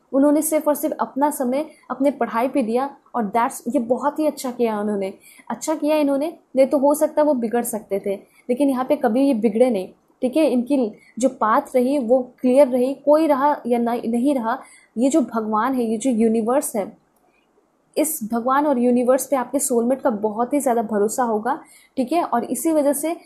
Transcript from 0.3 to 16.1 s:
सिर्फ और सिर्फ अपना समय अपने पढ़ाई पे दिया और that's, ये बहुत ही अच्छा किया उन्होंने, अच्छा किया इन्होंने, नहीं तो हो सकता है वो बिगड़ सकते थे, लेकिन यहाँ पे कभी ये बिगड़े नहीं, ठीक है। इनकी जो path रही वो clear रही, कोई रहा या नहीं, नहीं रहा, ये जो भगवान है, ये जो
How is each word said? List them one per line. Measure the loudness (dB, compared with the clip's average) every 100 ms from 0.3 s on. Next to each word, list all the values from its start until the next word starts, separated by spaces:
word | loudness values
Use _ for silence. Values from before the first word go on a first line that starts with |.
| 2
सिर्फ | 0 -2 0
और |
सिर्फ | -2 -2 -4
अपना | -6 0 -2
समय | 0 -2 -2 -4 -12 -12
अपने | -2 0
पढ़ाई | 0 -4 -2 -2
पे | 0
दिया | 0 -2 -4 -10 _
और | -6 -2
that's, | 0 -2 -4 -4
ये | -2
बहुत | 0 -2 -2 -2
ही | -4
अच्छा | -4 -8
किया | -2 -2 0
उन्होंने, | -4 -4 -6 -10 -20 -20 -12
अच्छा | -10 -6 -2
किया | 0 0
इन्होंने, | 2 0 -2 -8 _ 2
नहीं | 4
तो | 4
हो | 2 2
सकता | 0 2
है | 2
वो | 2
बिगड़ | 0 -4
सकते | -4 -8 -6 -6 -4
थे, | -6 -10 _ -4
लेकिन | 0 2
यहाँ | 0
पे | 0 0
कभी | 2 2 2
ये | 2
बिगड़े | 2 4 2
नहीं, | 2 -4 -14 _ -6
ठीक | -2 2
है। | 2
इनकी | 2 0 0 0 -4 -18 -2
जो | -2
path | 0 0 0 0
रही | 0 0 0
वो | 2 2 0 -4
clear | 2 4 4
रही, | 4 0 -2
कोई | 4 4 4
रहा | 2 2 0 0
या | 0
नहीं, | 0 -2 -4
नहीं | -2 0
रहा, | 0 -2 -6 -8 -20 _ -2
ये | 2
जो | 2
भगवान | 0 -4 -2 0 0
है, | -2
ये | -2 -2
जो | -2